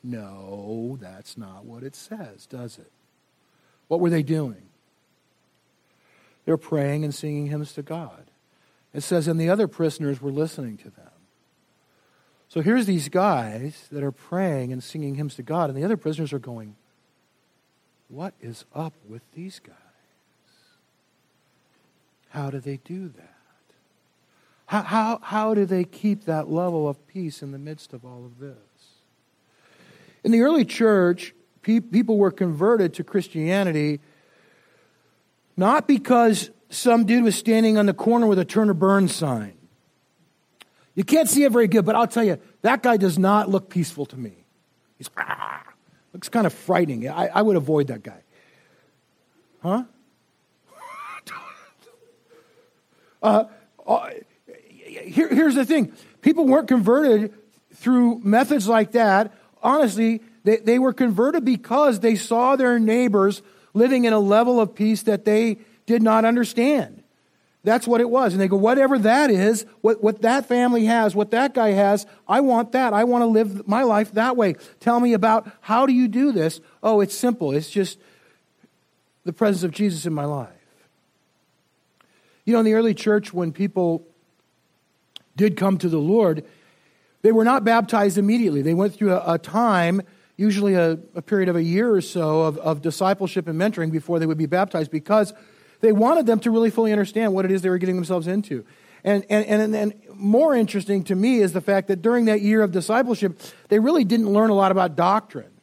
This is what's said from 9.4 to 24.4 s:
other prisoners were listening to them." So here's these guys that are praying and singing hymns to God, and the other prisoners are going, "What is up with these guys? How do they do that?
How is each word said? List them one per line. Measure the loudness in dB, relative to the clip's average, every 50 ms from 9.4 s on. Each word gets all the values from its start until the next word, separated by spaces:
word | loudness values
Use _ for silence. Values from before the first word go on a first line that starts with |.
| 0 0
other | 0 0 0 -4
prisoners | -2 -4 -4 -4 -4 -4 -6 -6 -6 -6
were | -8 -8
listening | -6 -4 -6 -6 -8 -12 -14 -14 -14 -16
to | _ -20
them." | _ _ _ _ _ _ _ _ _ _ _ _ _ _ _ _ _ _ _ _ _ _ _ _ _ _ _ _ _ _ _ _
So | -8 -2
here's | 0 0 0 0 0
these | 0 -2 -4 -4 -4
guys | -2 -2 0 0 0 -2 -4 -8 -10 -12 -12 -14 -14 -18 -20 _
that | -10 -8 -8
are | -8
praying | -8 _ -16 -10 -6 -6 -4 -4 -4 -6 -6 -8
and | -10 -12 -14
singing | -14 -14 -12 -10 -10 -8
hymns | -8 -10 -10 -12
to | -14 -12
God, | -8 -6 -4 -4 -4
and | -6
the | -6 -4
other | -6 -6
prisoners | -6 -6 -8 -8 -8 -8 -8 -10
are | -12
going, | -12 -12 -16 -16 -18 -20 -20 _ _ _ _ _ _ _ _ _ _ _ _ _ _ _ _ _ _ _ _ _ _ _ _ _ _ _
"What | -18 -16 -16 -16 _ _
is | -20 -20 -20 -20 -20 _ _
up | -12 -12 -12 _ _ _ -20
with | -20 -20 _ _ _
these | -18 -18 -18 -18
guys? | -20 _ -20 _ _ _ _ _ _ _ _ _ _ _ _ _ _ _ _ _ _ _ _ _ _ _ _ _ _ _ _ _ _ _ _ _ _ _ _ _ _ _ _ _ _ _ _ _ _ _ _ _ _ _ _
How | -14 -12 -10 -10
do | -10 -12
they | -12 -12 -14
do | -14 _ -16 -14 -14 -14
that? | -16 -18 -20 _ _ _ _ _ _ _ _ _ _ _ _ _ _ _ _ _ _ _ _ _ _ _ _